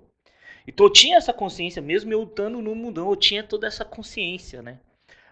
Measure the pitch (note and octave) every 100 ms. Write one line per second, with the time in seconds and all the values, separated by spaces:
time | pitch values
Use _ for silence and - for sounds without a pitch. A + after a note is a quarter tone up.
0 | _ _ _ _ - - - - G3+ -
1 | C#4 F4 - A#3+ G3 F3 F3 E3+ C#3+ F#3
2 | A3 G#3+ A3 - G#3 A#3+ G#3+ A3 A#3 E3
3 | F#3 G3 - G#3 G#3+ G#3 A3 - G#3+ -
4 | G#3+ - F3 F3+ - B2+ A#2+ C3 _ _
5 | _ _ _